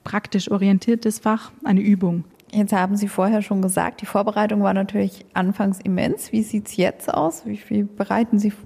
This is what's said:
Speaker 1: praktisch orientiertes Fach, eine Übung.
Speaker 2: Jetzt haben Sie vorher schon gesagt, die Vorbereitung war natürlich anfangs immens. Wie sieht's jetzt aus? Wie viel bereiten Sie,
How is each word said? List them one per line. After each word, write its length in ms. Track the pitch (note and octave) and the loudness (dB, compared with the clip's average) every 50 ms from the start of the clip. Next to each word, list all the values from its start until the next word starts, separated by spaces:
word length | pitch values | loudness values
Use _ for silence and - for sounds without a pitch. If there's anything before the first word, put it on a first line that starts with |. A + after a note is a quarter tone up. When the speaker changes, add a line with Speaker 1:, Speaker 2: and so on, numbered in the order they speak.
| _ | _
Speaker 1:
praktisch 480 | - - G#3 - - - G3 - - | -6 -6 -6 -4 -2 -4 -4 -2 0
orientiertes 640 | G3+ G3 G3 G3 G3 F#3 - A#3 A#3 A3+ - G#3+ G#3+ | 0 2 4 4 4 4 4 2 0 2 0 -2 -2
Fach, 340 | - - G#3+ A3 A3 - - - - - | 0 -2 -2 -2 -2 -4 -10 -18 -6 0
eine 180 | - F#3+ F#3+ | 2 2 4
Übung. 440 | G3+ G#3 G3+ F#3 G3 F3 E3+ F3 D#3+ - _ - _ - | 6 4 4 4 4 0 0 -2 -4 -8 _ -20 _ -4
Speaker 2:
Jetzt 220 | - G#3+ G#3 G3+ G#3+ | 0 0 0 2 2
haben 220 | F#3+ F3+ F#3+ G3+ | 2 2 2 0
Sie 120 | G3+ G3+ | 0 -2
vorher 340 | G3 - - F#3 G3+ A3+ G#3 | -2 0 0 2 2 2 0
schon 220 | G3+ - G3+ F#3+ F#3+ | 0 0 0 0 0
gesagt, 380 | F#3 F#3 - E3+ E3+ - - | 0 0 0 -2 -2 -4 -8
die 40 | G#3 | -12
Vorbereitung 560 | - - G3 G3+ A3 G#3 G#3+ G#3+ G#3+ G#3+ G#3 | -4 -2 0 0 0 0 0 0 0 2 2
war 140 | G3+ F#3+ F#3+ | 2 2 2
natürlich 500 | G3 G3 G3+ G#3 G3+ G3 F#3+ F#3+ - - - - | 0 -2 -2 -2 -2 -2 -2 -4 -8 -18 -8 -4
anfangs 460 | F#3+ F#3 F#3 G3+ - G#3 G3+ F#3+ - | -2 0 0 0 0 -2 -2 -2 -2
immens. 520 | - G3 F#3 F3+ - - G4+ G#4+ - - | -4 -2 0 0 0 0 -2 -4 -6 -4
Wie 120 | - A3 G#3+ | -2 -2 -2
sieht's 340 | - - G3+ G#3 - - | 0 -4 -6 -6 -4 -2
jetzt 340 | - F3+ - - - - - | 0 0 0 -2 -4 -6 -4
aus? 320 | - - D4 E4 E4 - - | -2 0 0 -2 -2 -6 -8
Wie 100 | A3 G#3 | -10 -10
viel 280 | G#3 - - G#3+ G#3 G3+ | -10 -6 -2 -2 -2 -2
bereiten 520 | G3+ - - G3+ - F#3+ A3 A#3 A#3 - | -2 -4 -6 -4 -2 0 0 2 2 2
Sie, 160 | G3+ G#3 G#3 G3+ - - | 2 2 0 -2 -4 -8